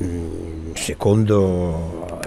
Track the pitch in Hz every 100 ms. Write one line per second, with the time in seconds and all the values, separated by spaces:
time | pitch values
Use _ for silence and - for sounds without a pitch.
0 | 87 87 82 85 85 80 80 78 - -
1 | 104 107 107 104 95 90 87 82 85 85
2 | 85 82